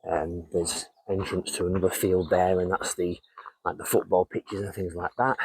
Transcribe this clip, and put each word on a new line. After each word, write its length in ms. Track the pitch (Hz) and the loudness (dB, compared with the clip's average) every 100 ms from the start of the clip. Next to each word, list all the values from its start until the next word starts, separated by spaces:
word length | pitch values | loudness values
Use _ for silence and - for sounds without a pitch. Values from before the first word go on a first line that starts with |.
| 92 | -2
Um, 400 | 82 80 87 82 | -4 -2 -6 -4
there's 340 | 90 82 - - _ - | -2 -2 -4 -8 _ -4
entrance 420 | 95 95 92 92 - | -4 -2 -4 -4 -4
to 80 | |
another 240 | 90 92 92 | 0 2 0
field 400 | - 98 92 85 | 2 2 2 4
there, 300 | 90 90 92 | 4 4 4
and 120 | 90 | 2
that's 220 | 92 - | 0 -2
the, 260 | - 87 87 _ - - _ | -2 -4 -4 _ -20 -20 _
like, 120 | 90 - | -6 -6
the 80 | |
football 400 | - 110 - 92 | 0 0 4 2
pitches 360 | 92 - - 101 | 2 -2 -6 -6
and 120 | 101 | -6
things 220 | 98 92 | -4 -6
like 200 | 85 87 - | -4 -6 0
that. 200 | 127 - | 0 0